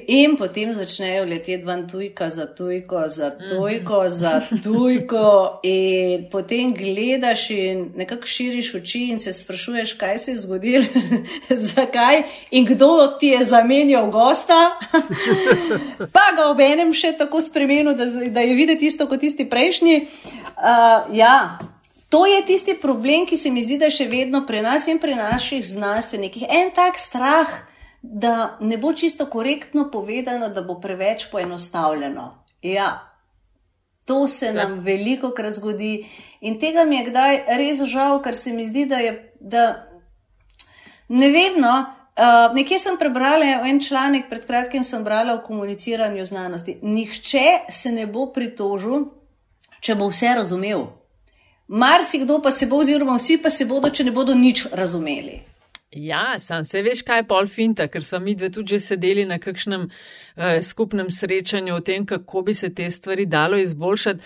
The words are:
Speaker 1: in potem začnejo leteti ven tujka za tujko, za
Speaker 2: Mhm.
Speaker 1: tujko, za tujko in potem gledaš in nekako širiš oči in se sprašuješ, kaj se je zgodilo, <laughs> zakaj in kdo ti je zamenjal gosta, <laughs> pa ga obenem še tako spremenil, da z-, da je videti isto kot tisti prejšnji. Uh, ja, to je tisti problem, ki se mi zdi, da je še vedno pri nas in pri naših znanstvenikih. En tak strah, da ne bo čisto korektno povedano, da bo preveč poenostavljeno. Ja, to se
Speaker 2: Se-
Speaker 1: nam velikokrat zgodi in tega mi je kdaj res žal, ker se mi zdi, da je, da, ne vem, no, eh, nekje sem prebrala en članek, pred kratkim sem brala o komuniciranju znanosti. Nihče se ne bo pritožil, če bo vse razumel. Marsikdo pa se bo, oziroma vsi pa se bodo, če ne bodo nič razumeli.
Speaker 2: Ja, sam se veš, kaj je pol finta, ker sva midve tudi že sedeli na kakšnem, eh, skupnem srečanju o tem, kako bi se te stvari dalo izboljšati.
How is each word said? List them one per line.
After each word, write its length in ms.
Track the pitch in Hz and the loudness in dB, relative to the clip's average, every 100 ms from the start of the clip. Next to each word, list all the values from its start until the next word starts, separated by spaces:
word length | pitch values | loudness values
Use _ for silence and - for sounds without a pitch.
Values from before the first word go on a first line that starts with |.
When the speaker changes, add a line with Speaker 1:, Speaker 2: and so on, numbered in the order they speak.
| - | 0
Speaker 1:
in 280 | 262 294 | 4 4
potem 380 | 294 190 - 220 | 2 -2 -6 -6
začnejo 500 | 220 185 - 190 190 | -6 -8 -6 -4 -4
leteti 360 | 185 165 165 185 | -4 -6 -6 -8
ven 240 | 175 180 175 | -6 -8 -8
tujka 440 | 185 202 196 165 | -10 -12 -8 -8
za 180 | 160 147 | -6 -10
tujko, 560 | - 180 180 180 175 156 | -8 -6 -6 -6 -6 -4
za 220 | 160 147 | -4 -6
Speaker 2:
Mhm. 180 | 143 190 | -8 -8
Speaker 1:
tujko, 520 | 185 196 226 180 208 185 | -4 -4 -4 -2 0 0
za 360 | 175 170 160 - 220 | 0 0 0 0 -4
tujko 680 | 208 226 254 254 - 226 214 202 185 - | 0 0 2 0 0 2 6 6 4 -2
in 680 | 185 190 190 185 185 180 175 | -2 0 2 0 0 -2 -4
potem 460 | 196 180 233 254 | -8 -4 -2 -2
gledaš 720 | 196 196 196 233 262 247 220 - | -4 -4 -4 -2 0 0 -2 -2
in 440 | 208 190 190 175 | -4 -2 -4 -8
nekako 320 | 180 185 240 - | -8 -8 -8 -8
širiš 480 | - 247 240 240 | -6 -4 -4 -6
oči 280 | 190 170 247 247 | -8 -8 -6 -4
in 140 | 226 | -4
se 100 | 196 | -4
sprašuješ, 600 | 185 - 185 - 240 220 | -6 -8 -12 -8 -6 -6
kaj 240 | - 190 - | -6 -4 -2
se 140 | - | -4
je 60 | 247 | -6
zgodilo, 440 | 190 190 214 254 233 254 185 220 - | -6 -6 2 2 4 2 0 -2 -4
<laughs> 240 | 330 - 254 214 | -12 -4 -2 0
zakaj 560 | - 254 247 240 302 294 - - | 0 0 2 4 4 2 -10 0
in 180 | 254 240 | 2 4
kdo 240 | 262 277 330 277 | 6 8 8 6
ti 140 | 277 285 | 4 2
je 160 | 254 | 4
zamenjal 640 | 233 233 233 269 294 262 214 | 6 6 6 4 6 4 2
gosta, 720 | 214 240 320 - 330 339 349 - 320 - 185 - 381 | 4 4 4 4 6 6 2 0 0 0 -2 0 2
<laughs> 720 | 381 359 339 - 294 - 202 | 4 2 2 -4 -4 -10 2
pa 160 | 370 403 | 6 6
ga 160 | 339 302 | 4 2
obenem 420 | 285 277 302 339 | 6 6 6 2
še 220 | 311 330 | 2 0
tako 240 | 320 294 320 | 0 -2 -2
spremenil, 540 | 320 311 277 285 294 | -2 0 2 2 2
da 140 | 254 247 | 0 -2
z-, 220 | 240 247 | -4 -4
da 120 | 226 | 0
je 120 | 240 254 | 2 4
videti 320 | 311 320 302 | 4 2 0
isto 180 | 294 294 | 0 -2
kot 140 | 269 | 0
tisti 260 | 294 294 262 | -2 -2 -2
prejšnji. 640 | 240 320 349 330 311 294 - - - - | 0 0 4 4 4 2 -12 -20 -16 -16
Uh, 180 | - 214 240 233 226 - | -2 4 6 8 6 4
ja, 480 | 214 226 - 180 - - - _ _ _ | 4 6 6 4 -6 -16 -18 _ _ _
to 140 | 302 381 | 4 6
je 160 | 392 | 4
tisti 300 | 392 370 - 349 | 4 0 0 -2
problem, 500 | - 240 240 311 349 | -2 -2 2 2 2
ki 120 | 320 | -2
se 140 | 294 | -2
mi 100 | 247 | -2
zdi, 160 | 226 285 | -2 0
da 80 | 311 | 2
je 60 | |
še 140 | 302 247 | 0 -2
vedno 340 | 240 262 277 | -2 0 -2
pri 180 | 277 214 | -2 -4
nas 260 | 220 285 302 | 0 0 0
in 100 | 320 | -2
pri 160 | 320 | -2
naših 480 | 254 214 240 - 269 | -4 -2 -4 -4 -6
znanstvenikih. 840 | 185 190 202 214 233 214 190 226 247 | -8 -6 -4 -4 -4 -6 -8 -8 -2
En 240 | 311 370 | 0 2
tak 260 | 359 359 359 | 2 2 2
strah, 500 | - 247 269 311 302 - - _ - _ | -6 -2 2 2 2 -4 -16 _ -20 _
da 580 | 240 214 233 226 226 - | -16 -4 -2 -2 -4 -4
ne 180 | 214 226 | -4 -2
bo 160 | 277 | -2
čisto 340 | 311 330 - 285 | -2 -2 -2 -6
korektno 600 | 233 240 294 - 294 277 | -4 -4 -4 -4 -2 -2
povedano, 640 | 220 202 233 247 247 226 | -4 -6 -6 -6 -6 -6
da 100 | 190 | -6
bo 140 | 180 175 | -8 -10
preveč 480 | 196 185 190 220 - | -8 -4 -2 -2 -6
poenostavljeno. 1000 | 208 175 175 175 170 156 156 139 139 - - _ _ | -8 -6 -8 -8 -2 -2 -2 -6 -10 -14 -18 _ _
Ja, 420 | 175 190 190 - - _ _ _ _ _ _ _ _ _ - | -6 -2 -2 -6 -14 _ _ _ _ _ _ _ _ _ -2
to 180 | 269 277 | 0 0
se 120 | - | -2
Speaker 2:
Se- 100 | 233 | -4
Speaker 1:
nam 300 | 214 202 190 | -2 -4 -4
velikokrat 720 | 180 196 208 262 254 247 214 | -4 -2 -2 -4 -4 -6 -8
zgodi 500 | 208 214 202 214 208 - - - _ | -6 -8 -6 -6 -6 -10 -20 -20 _
in 200 | 214 220 | -8 -4
tega 260 | 311 320 | -2 2
mi 140 | 320 269 | 2 2
je 80 | 240 | 0
kdaj 280 | 240 269 277 277 | 2 4 2 0
res 260 | 247 285 285 | 0 0 -2
žal, 360 | 269 247 277 277 | -2 0 0 0
ker 160 | 269 233 | -2 -6
se 160 | 254 | -6
mi 140 | 233 226 | -8 -4
zdi, 180 | 240 277 | -4 -2
da 120 | 254 | 0
je, 160 | 233 220 - _ | -2 -4 -14 _
da, 260 | 196 233 226 202 - 175 _ _ _ _ _ _ - _ - _ _ | -4 0 2 0 -12 -20 _ _ _ _ _ _ -20 _ -20 _ _
ne 200 | 240 277 | 4 6
vem, 260 | 302 381 370 | 6 4 2
no, 200 | 240 262 262 - _ | 2 2 0 -10 _
eh, 120 | - 240 233 233 | 2 6 8 6
nekje 280 | 247 277 381 | 4 0 0
sem 180 | 403 370 | 0 0
prebrala 480 | 302 247 269 311 285 262 | -2 0 2 2 2 0
en 180 | 254 277 | 2 0
članek, 480 | 277 269 269 277 262 | 0 -2 0 0 -2
pred 160 | 233 | -12
kratkim 400 | - 240 247 269 | -4 -4 -2 -4
sem 160 | 247 233 | -4 -4
brala 320 | 208 214 240 | -2 -2 0
o 80 | 226 | -4
komuniciranju 840 | 226 214 202 202 240 226 214 202 185 | -6 -8 -8 -8 -6 -4 -4 -4 -8
znanosti. 520 | 190 185 175 175 - | -8 -8 -8 -10 -10
Nihče 680 | 208 214 220 - - 269 277 - - | -4 -4 -4 -8 -2 2 4 4 0
se 240 | - 254 | -4 -4
ne 140 | 233 214 | -4 -6
bo 220 | 214 262 | -6 -6
pritožil, 800 | 262 233 - 196 202 202 277 285 - _ _ _ _ _ _ | -4 -8 -6 -4 -4 -4 -4 -4 -10 _ _ _ _ _ _
če 180 | - 208 | -4 -2
bo 120 | 202 | 0
vse 260 | - 240 | 0 2
razumel. 520 | 247 190 180 196 196 113 - _ _ _ _ _ _ _ | 0 -2 -4 -4 -4 -6 -14 _ _ _ _ _ _ _
Marsikdo 720 | 202 254 339 339 302 262 302 | 0 4 4 4 -2 0 0
pa 120 | 285 | 2
se 140 | 269 247 | 0 0
bo, 120 | 277 | 2
oziroma 380 | 285 294 277 247 | 2 2 0 -2
vsi 220 | - 320 | 0 0
pa 120 | 320 | 2
se 160 | - 240 | 0 0
bodo, 240 | 269 277 | 0 0
če 140 | 285 | 0
ne 80 | 254 | -2
bodo 240 | 233 262 247 | 0 2 4
nič 320 | 254 240 - | 4 4 -2
razumeli. 720 | - 185 170 156 143 - - - _ _ - _ | -4 -4 -4 -6 -8 -10 -16 -20 _ _ -20 _
Speaker 2:
Ja, 480 | 147 151 156 226 220 | -16 -8 -4 -4 -6
sam 240 | - 170 | -8 -8
se 180 | 165 196 | -6 -4
veš, 220 | 202 247 | -2 -4
kaj 160 | - 233 | -2 -2
je 60 | 226 | 2
pol 200 | 190 196 | 0 0
finta, 400 | 208 226 208 151 | -2 -2 0 -4
ker 160 | 175 | -6
sva 160 | 151 180 | -8 -6
midve 300 | 190 202 185 | -4 -4 -6
tudi 180 | 190 202 | -6 -4
že 100 | 202 | -4
sedeli 440 | 202 190 180 202 196 | -2 -4 0 0 -2
na 120 | 175 | -4
kakšnem, 460 | 196 185 - 190 175 - - - - | -8 -8 -6 -6 -6 -12 -20 -20 -20
eh, 240 | - 175 165 | -6 -2 0
skupnem 520 | 180 - 214 202 185 | -2 -4 -4 -2 -6
srečanju 580 | 180 202 190 185 202 185 | -6 -4 -4 -2 -4 -4
o 100 | 175 | -6
tem, 200 | 170 190 | -4 -4
kako 380 | 196 196 - 190 | -4 -6 -6 -6
bi 120 | 185 | -4
se 180 | 208 185 | -4 -6
te 160 | 180 175 | -6 -8
stvari 380 | 170 190 190 196 | -8 -6 -4 0
dalo 320 | 156 156 202 | 0 0 0
izboljšati. 640 | 185 147 175 208 220 180 | -2 -4 -4 -2 -4 -6